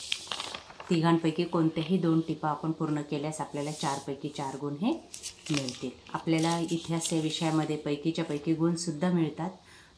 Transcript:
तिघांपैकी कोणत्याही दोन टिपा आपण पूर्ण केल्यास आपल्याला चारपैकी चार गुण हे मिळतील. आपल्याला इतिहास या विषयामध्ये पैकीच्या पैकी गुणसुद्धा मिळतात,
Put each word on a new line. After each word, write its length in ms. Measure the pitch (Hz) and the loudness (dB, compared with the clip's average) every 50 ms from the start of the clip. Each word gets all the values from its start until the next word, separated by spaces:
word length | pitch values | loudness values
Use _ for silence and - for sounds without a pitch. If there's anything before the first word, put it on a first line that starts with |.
| - - - - - - - - - - - - - - - - - - | -6 -6 -6 -6 -4 -8 -6 -6 -6 -8 -10 -12 -12 -14 -16 -12 0 2
तिघांपैकी 540 | 185 160 160 170 165 165 165 160 156 175 175 | 2 4 6 6 6 6 4 2 2 2 0
कोणत्याही 540 | 170 - 170 160 160 - 165 156 160 190 | 2 2 4 4 4 2 2 0 2 2
दोन 240 | 180 165 165 160 160 | 4 4 4 4 4
टिपा 280 | 160 - 156 - - 151 | 4 2 -2 -2 0 -2
आपण 220 | 147 - - 156 | -2 -2 -2 -4
पूर्ण 300 | 160 - 160 151 151 147 | -2 0 0 0 0 -2
केल्यास 400 | 147 - 156 143 143 156 156 - | -2 -2 -4 -2 -2 -4 -4 -4
आपल्याला 300 | 139 - - 147 143 151 | -8 -6 -4 -6 -4 -4
चारपैकी 580 | 151 - - 143 139 143 - 151 135 - - 143 | -4 -4 -2 -2 -2 -2 -4 -6 -8 -6 -6 -8
चार 280 | - - 139 135 131 131 | -6 -4 -6 -6 -4 -4
गुण 120 | 143 143 143 | -4 -4 -4
हे 180 | 143 196 262 330 330 - - - - - - - - - - | 0 0 0 0 0 -4 -14 -16 -12 -12 -12 -14 -12 -4 -2
मिळतील. 380 | 151 143 135 123 120 - 135 123 - - - - - | -2 -2 -2 -4 -8 -6 -8 -8 -8 -10 -16 -8 -8
आपल्याला 460 | 151 - 170 160 160 165 170 170 170 | -4 0 2 2 4 4 2 2 2
इतिहास 540 | 165 165 170 165 - 160 165 165 - - 175 | 0 0 -2 -4 -2 -2 -2 -2 0 0 0
या 60 | 160 | 2
विषयामध्ये 580 | 156 156 - - 170 160 156 156 151 151 151 | 0 0 0 0 0 2 2 2 2 2 -2
पैकीच्या 480 | 147 - 151 147 143 - 165 160 175 160 | -2 0 -2 -2 0 0 0 0 0 -2
पैकी 280 | - 147 143 - 165 165 | -2 -2 -2 0 0 2
गुणसुद्धा 580 | 151 165 170 175 165 - 170 151 147 180 180 | 4 4 2 2 2 -2 -4 -2 0 2 4
मिळतात, 380 | 180 170 160 147 - - 165 190 - - - - - - - - - | 4 4 4 2 0 -4 -6 -6 -8 -10 -20 -20 -20 -20 -20 -14 0